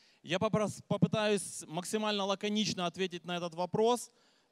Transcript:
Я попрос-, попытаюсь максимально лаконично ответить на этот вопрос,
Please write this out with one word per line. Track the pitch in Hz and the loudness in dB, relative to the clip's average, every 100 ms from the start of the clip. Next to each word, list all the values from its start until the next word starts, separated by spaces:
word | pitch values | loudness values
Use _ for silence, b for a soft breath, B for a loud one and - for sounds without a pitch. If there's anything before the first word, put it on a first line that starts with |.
| b b | b b
Я | - 175 | -4 0
попрос-, | 214 214 208 - - | 2 2 0 -2 -4
попытаюсь | 202 170 220 214 208 - - 165 | 2 2 4 2 2 0 -10 -8
максимально | 156 175 214 214 208 196 | -8 -4 -2 0 0 0
лаконично | 196 208 208 208 185 175 | 0 0 0 0 0 -2
ответить | 175 185 170 | -2 -4 -4
на | 165 175 | -6 -4
этот | 175 | -4
вопрос, | 160 180 208 220 240 - b b b b | -4 -2 2 4 2 -2 b b b b